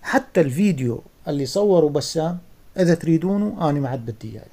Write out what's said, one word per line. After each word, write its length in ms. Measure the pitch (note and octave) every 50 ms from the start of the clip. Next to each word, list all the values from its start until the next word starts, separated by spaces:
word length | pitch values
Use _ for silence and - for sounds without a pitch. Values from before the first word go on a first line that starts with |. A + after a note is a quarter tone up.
| -
حتى 380 | - - C4 C4 - - F#3+
الفيديو 640 | E3 C#3 B2 D3 G3+ G#3 F3+ C3+ C3 A#2+ A#2 - - - _ _ - -
اللي 180 | D#3 C#3+ C#3
صوره 420 | B2+ - G3 G#3 G#3 F#3+ F3 D#3 D3
بسام، 500 | C#3+ D3+ D#3+ - - E3 D#3 E3 F3 F3 - - - _ - - - -
إذا 160 | F#3 E3+ F3
تريدونه، 760 | E3 - D#3 E3 D#3+ D#3 F#3 G3 G3+ G#3 G#3 - - F3 D#3
أنا 100 | C#3+ C#3+
ما 80 | C#3 C3
عاد 180 | B2 C3 A2+
بدي 260 | A2+ A2 - - A2 A2
إياه 120 | G#2+ - -